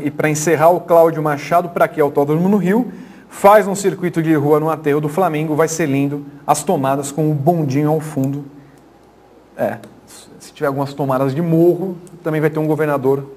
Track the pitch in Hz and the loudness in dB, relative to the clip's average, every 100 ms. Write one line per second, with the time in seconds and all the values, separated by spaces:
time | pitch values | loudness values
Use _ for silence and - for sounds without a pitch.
0 | 147 - 156 151 160 147 165 180 - 170 | -6 -2 -2 -2 0 4 4 2 4 4
1 | 165 156 156 143 - 170 175 - 160 156 | 4 2 -4 -4 0 0 0 0 -2 2
2 | 143 147 143 156 185 202 175 220 247 - | 0 0 0 0 2 0 2 0 -2 -10
3 | - - - - 196 214 196 185 196 151 | -20 -20 -20 2 6 6 4 -2 -4 -2
4 | 175 170 160 156 143 151 156 151 151 147 | -4 -2 0 2 4 2 2 -2 0 0
5 | 151 151 180 151 156 151 160 160 156 139 | 0 -2 -2 -2 -2 0 0 0 -2 0
6 | 143 143 - - - 147 - 165 135 139 | -2 -4 -10 -10 -2 -2 0 -2 0 -2
7 | 139 - 156 151 135 170 143 139 151 156 | -4 -2 -2 0 0 0 0 0 0 -2
8 | 156 135 135 143 - - - - - _ | -4 -4 -4 -4 -12 -20 -20 -20 -20 _
9 | - _ _ - _ - 110 110 - - | -20 _ _ -20 _ -6 -6 -6 -14 -20
10 | - - - - - - 147 139 139 - | -20 -20 -20 -20 -20 -6 -4 -2 -6 -4
11 | 139 131 139 139 170 165 175 165 190 175 | -2 0 0 -2 0 4 4 2 -4 -8
12 | - - 160 156 151 156 156 151 151 139 | -14 -10 -4 0 0 0 -2 0 0 0
13 | 131 139 135 | 0 -2 -4